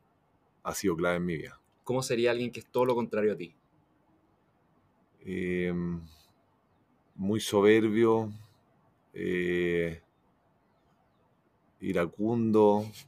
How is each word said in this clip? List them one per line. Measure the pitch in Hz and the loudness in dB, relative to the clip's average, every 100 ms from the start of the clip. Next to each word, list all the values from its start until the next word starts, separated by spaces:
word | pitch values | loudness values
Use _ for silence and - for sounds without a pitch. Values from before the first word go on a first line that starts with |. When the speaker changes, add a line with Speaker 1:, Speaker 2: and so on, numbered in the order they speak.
| _ _ _ _ _ _ | _ _ _ _ _ _
Speaker 1:
ha | - | -10
sido | - 98 82 | -4 -2 0
clave | 87 87 | 0 0
en | 87 | -2
mi | 78 | -6
vida. | - - _ _ | -10 -18 _ _
Speaker 2:
¿Cómo | - 127 | -6 -4
sería | 131 117 120 | -2 0 0
alguien | 120 120 | 0 -4
que | 113 | -10
es | - | -6
todo | 123 127 | 0 0
lo | 120 | 0
contrario | 113 107 107 | -2 0 0
a | 90 | -2
ti? | 85 _ _ _ _ _ _ _ _ _ _ _ _ _ _ _ _ _ | -8 _ _ _ _ _ _ _ _ _ _ _ _ _ _ _ _ _
Speaker 1:
Em, | 95 92 90 90 90 87 87 85 82 - _ _ _ _ _ _ _ _ _ - | -10 -6 -4 -2 -2 -4 -6 -8 -12 -20 _ _ _ _ _ _ _ _ _ -6
muy | 98 107 | -2 -2
soberbio, | - 104 104 110 107 107 113 113 110 107 - _ _ _ _ _ _ | 2 4 6 6 4 2 2 2 -2 -10 -20 _ _ _ _ _ _
eh, | 95 92 90 87 87 87 85 85 80 _ _ _ _ _ _ _ _ _ _ _ _ _ _ _ _ _ - | -8 -4 -2 -2 -2 0 0 -2 -6 _ _ _ _ _ _ _ _ _ _ _ _ _ _ _ _ _ -10
iracundo, | 98 90 87 - 107 120 113 107 104 104 110 - | -4 -2 -2 -2 -2 0 2 6 6 4 -2 -12